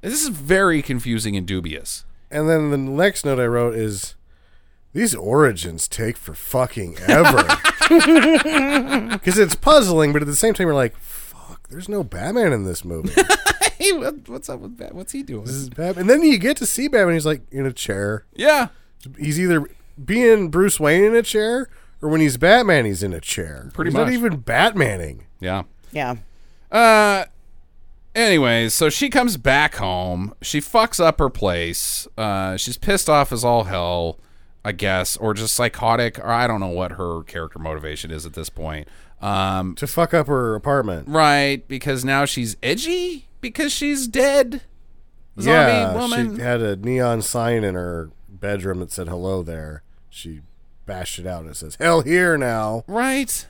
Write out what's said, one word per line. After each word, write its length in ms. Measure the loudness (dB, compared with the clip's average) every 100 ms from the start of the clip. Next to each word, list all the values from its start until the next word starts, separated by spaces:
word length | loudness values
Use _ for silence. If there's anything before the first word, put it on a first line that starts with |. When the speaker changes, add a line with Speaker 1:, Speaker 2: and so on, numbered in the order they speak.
Speaker 1:
This 220 | -4 -4
is 60 | -4
very 540 | -6 0 2 4 2
confusing 540 | -2 -6 -2 -4 -2 -4
and 100 | -4
dubious. 580 | -4 -6 -10 -10 -12 -12 -18 -10
Speaker 2:
And 180 | -4 2
then 200 | 2 2
the 60 | -2
next 480 | -2 0 0 0
note 140 | -2 0
I 80 | 0
wrote 280 | 0 0 -2
is, 400 | -4 -6 -10 -14 -20 -20 _ -20 _ _ _
"These 220 | -2 -2
origins 720 | -2 0 4 4 4 -8 -8 -8
take 300 | -4 -6 -6
for 180 | -12
fucking 640 | -14 -4 -2 -2 -4 -10 -6 2
ever." 380 | 6 8 6
Speaker 1:
<laughs> 1700 | 4 2 2 2 6 6 8 8 8 4 4 0 2 0 0 -4 -2 -2
Speaker 2:
'Cause 200 | 0 2
it's 160 | 2
puzzling, 580 | 2 6 6 6 4 4
but 100 | 2
at 40 | 0
the 80 | 0
same 160 | 0
time, 120 | 2 2
you're 80 |
like, 220 | 2 0 -2
"Fuck, 720 | -14 -14 -16 -18 -18 -20 -16
there's 200 | -16 -6
no 140 | -6
Batman 480 | -6 -6 -4 2 2
in 120 | 2
this 200 | -2 -6
movie." 280 | -6 -6 0
Speaker 1:
<laughs> 80 | 2 4 2 0 0 -2 0
Hey, 140 | 0
what, 360 | 0 -4 -8 -14
what's 220 | -14 -12
up 100 | -14
with 160 | -14 -16
Bat-, 180 | -16
what's 180 | -14 -12
he 100 | -12
doing? 240 | -10 -10 -10
Speaker 2:
This 80 |
is 160 | -10 -10
Batman. 320 | -8 -6 -2
And 80 | 4
then 120 | 6
you 140 | 6 4
get 220 | 2 -2
to 80 | -2
see 200 | -4 0
Batman. 280 | 2 2
He's, 100 | 2
like, 160 | 0 -4 -6
in 140 | -6
a 80 | -6
chair. 540 | -6 -6 -4 -2 -4 -8
Speaker 1:
Yeah. 340 | 0 4 4 2 -6 -20 -20 -20 -10
Speaker 2:
He's 220 | -4 -2
either 240 | 2 0 0 -14 -20 -18
being 460 | -4 4 6 6 4
Bruce 280 | 2 2 4
Wayne 240 | 4 6
in 120 | 6
a 80 | 4
chair, 440 | 2 0 0 -2 -6 -14 -20 -8
or 80 | 0
when 100 | 2
he's 160 | 2 4
Batman, 480 | 6 6 6 4
he's 180 | 2 -2
in 120 | -4
a 80 | -6
chair. 480 | -8 -8 -8 -10 -14
Speaker 1:
Pretty 160 | -6 -2
Speaker 2:
He's 40 |
Speaker 1:
much. 140 | 0 0
Speaker 2:
not 40 |
even 300 | 0 -2 -2
Batmaning. 800 | -2 2 2 2 0 -2 -8 -12 -20 -10
Speaker 1:
Yeah. 220 | -6 -4 -6 -16 -12
Speaker 3:
Yeah. 240 | -8 -6 -8 -12 -20 -20 -20 -4
Speaker 1:
Uh, 540 | 4 6 6 4 2 -4 -12 -20 -20 -20 -20 -20 -20 -10
anyways, 600 | 0 4 4 4 2 0
so 160 | 0 0
she 180 | 0 0
comes 300 | 0 0 0
back 380 | 2 2 2 -2
home. 580 | -4 -4 -4 -4 -6 -10
She 180 | -6 -6
fucks 420 | 0 0 2 2
up 160 | 2 2
her 120 | -2
place. 760 | 0 -2 -2 -4 -4 -6 -6 -10 -6
Uh, 400 | -4 -2 -4 -4
she's 180 | -6 -4
pissed 320 | 0 0 4
off 240 | 2 2
as 140 | 0 2
all 180 | 2
hell, 540 | 0 -4 -2 -2 -4 -6 -18 -20 -20 -14
I 100 | -10
guess, 440 | -4 -2 0 -2 -4
or 160 | -4
just 220 | -4 -2
psychotic, 640 | -2 -2 0 0 0 0 -4
or 100 | -2
I 160 | 0 0
don't 140 | -2
know 60 | -4
what 240 | -4 -6
her 300 | -6 -8 -8
character 360 | -10 -12 -12 -10
motivation 520 | -10 -8 -10 -10 -10
is 160 | -12 -12
at 80 |
this 160 | -12 -12
point. 380 | -10 -10 -10 -14 -20 -20 -12
Um, 520 | -4 -2 -2 -2 -4 -6
Speaker 2:
To 100 | -6
fuck 260 | -2 2
up 140 | 2 0
her 280 | -2 -2
apartment. 540 | -4 -2 -2 -2 -4 -2
Speaker 1:
Right, 580 | 2 4 4 2 -2 -6
because 380 | -8 -4 -4
now 220 | 0 0 0
she's 320 | -2 -6 -6
edgy 640 | -4 -4 -2 -4 -4 -8 -14 -14
because 300 | -12 -4 -4
she's 340 | -2 -2 -4 -4
dead. 540 | 0 2 4 2 -2 -12 -20 -20 -20 -20 -20 -20 -4
Zombie 100 | 4
Speaker 2:
Yeah, 440 | 6 6 4 2
Speaker 1:
woman. 420 | -2 -2 -2 -4 -4
Speaker 2:
she 60 |
had 180 | -2 -2
a 160 | -2 -4
neon 460 | -2 0 0 0
sign 420 | -2 -2 0 0
in 100 | 0
her 360 | -2 -6 -6 -10 -14 -20
bedroom 520 | -12 -6 -6 -4 -6
that 120 | -8
said, 160 | -10 -8
"Hello 340 | -6 -4 -4
there." 400 | -6 -10 -12 -16 -18 -20 -20
She 300 | -18 -16 -16 -20 -20 -20 -20
bashed 340 | -14 -12 -10 -10
it 80 | -10
out 140 | -10
and 80 | -12
it 60 | -14
says, 200 | -14 -4
"Hell 220 | 2 2
here" 340 | 2 2 2 2
now. 480 | 0 -2 -2 -4 -6
Speaker 1:
Right. 600 | -4 -2 -2 -4 -8 -10